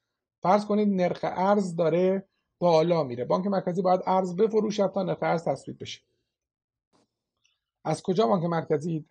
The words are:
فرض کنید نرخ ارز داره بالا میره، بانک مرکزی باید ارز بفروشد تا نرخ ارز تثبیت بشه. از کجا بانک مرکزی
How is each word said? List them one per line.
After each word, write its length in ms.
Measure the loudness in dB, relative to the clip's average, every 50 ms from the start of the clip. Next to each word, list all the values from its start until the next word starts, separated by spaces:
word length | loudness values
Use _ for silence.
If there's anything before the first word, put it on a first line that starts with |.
| _ _ _ _ _ _ _ -4
فرض 260 | 2 2 2 2 2
کنید 220 | 0 0 0 2 2
نرخ 320 | 2 2 0 0 -2 -4
ارز 540 | -6 -6 -2 0 2 2 2 2 0 -2 -2
داره 480 | 0 0 2 2 2 2 2 0 -2 -6 _ _ _ _ _ _ 0
بالا 440 | 2 4 4 4 4 4 2 0
میره، 220 | 0 -2 -4 -8 -2
بانک 220 | -2 -2 0 0
مرکزی 360 | -2 -2 -2 -2 -2 -4 0
باید 180 | 2 2 2 2 2
ارز 300 | 0 0 0 0 -2 0
بفروشد 540 | 0 0 2 2 0 0 0 0 0 -2 0 0
تا 80 | -2
نرخ 160 | -4 -4 -4 -2
ارز 220 | -2 -2 -2 -2 -2
تثبیت 340 | -4 -6 -6 -8 -16 -14 -14
بشه. 220 | -14 -16 -16 -18 _ _ _ _ _ _ _ _ _ _ _ _ _ _ _ _ _ _ _ _ _ _ _ _ _ _ _ _ _ _ _ _ _ _ _ _ -6
از 180 | -6 -6 -4
کجا 240 | -2 -2 0 0 2
بانک 180 | 2 2 0 0
مرکزی 600 | -2 -2 -2 0 -2 -2 -2 -2 -4 -6 -6 -8 _